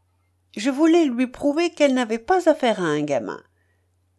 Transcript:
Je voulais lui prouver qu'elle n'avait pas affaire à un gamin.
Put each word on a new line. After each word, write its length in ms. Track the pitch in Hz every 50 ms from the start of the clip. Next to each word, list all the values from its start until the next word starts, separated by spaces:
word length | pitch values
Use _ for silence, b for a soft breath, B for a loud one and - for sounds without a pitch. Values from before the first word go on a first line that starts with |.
| _ _ _ _ _ _ _ _ _ _ -
Je 140 | 208 208 269
voulais 360 | 262 269 320 330 330 349 330
lui 200 | 285 233 233 254
prouver 440 | 247 - - - 285 285 320 349 339
qu'elle 240 | 349 - 294 285 262
n'avait 240 | 254 247 214 226 226
pas 300 | 226 - 370 370 349 330
affaire 320 | 294 294 269 240 214 185
à 60 | 180
un 160 | 160 147 151
gamin. 400 | 147 147 143 123 107 92 73 - - _ _ _ _ _ _ _ _ _ _ _ _ _ _